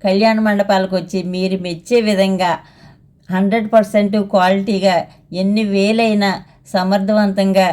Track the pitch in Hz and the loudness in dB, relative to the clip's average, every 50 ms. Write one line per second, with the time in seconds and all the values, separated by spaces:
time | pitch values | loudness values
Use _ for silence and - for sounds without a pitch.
0 | - 196 190 196 220 226 220 220 220 214 208 202 196 196 196 190 190 185 190 180 | -2 0 0 2 2 2 2 0 0 0 0 0 0 0 0 0 0 -2 -4 -4
1 | 165 - - 185 175 180 180 185 185 185 190 185 180 180 170 160 - - 240 233 | -6 -4 -6 -6 -6 -4 -6 -4 -2 -2 -4 -4 -6 -8 -10 -10 -6 0 0 0
2 | 220 214 208 185 196 190 190 180 185 175 160 - - - _ - - - - _ | 2 2 0 0 0 0 0 -2 -2 -2 -4 -4 -8 -18 _ -20 -20 -20 -20 _
3 | _ _ _ _ _ - 180 185 196 196 208 233 214 214 - 220 202 208 - 208 | _ _ _ _ _ -6 -2 -2 0 0 0 -2 -2 2 2 2 2 4 0 0
4 | 208 196 202 214 196 202 - 190 185 185 196 196 196 196 202 185 190 190 180 165 | 0 2 0 -2 -2 0 0 2 2 2 2 0 0 -2 -2 0 0 0 0 0
5 | - - - - _ - 170 180 190 196 208 220 220 202 196 196 196 208 220 226 | -2 -6 -14 -20 _ -12 -6 -4 -2 0 0 0 0 0 0 0 2 2 2 2
6 | 233 220 208 208 202 196 180 - - _ _ _ _ - - 190 185 190 202 202 | 2 2 2 0 0 0 -2 -4 -8 _ _ _ _ -4 -4 -2 0 2 0 0
7 | 196 196 214 214 208 196 190 202 196 196 190 190 190 175 | 0 0 2 2 2 0 0 0 0 2 2 2 2 2